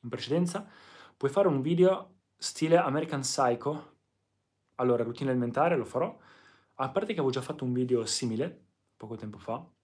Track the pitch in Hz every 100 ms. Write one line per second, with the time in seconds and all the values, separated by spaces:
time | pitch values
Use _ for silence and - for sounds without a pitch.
0 | 120 123 - 156 175 196 - - - -
1 | - _ 139 190 190 139 139 175 180 185
2 | - _ _ _ - - 160 165 165 143
3 | 151 143 127 - 127 117 143 151 - _
4 | _ _ _ _ _ _ _ - 127 120
5 | 117 117 139 127 120 120 160 165 107 127
6 | 156 - - - - _ _ - 131 190
7 | 208 170 135 127 127 - 127 123 123 120
8 | 110 - 120 110 170 - _ _ _ _
9 | 110 110 104 101 - 117 170 _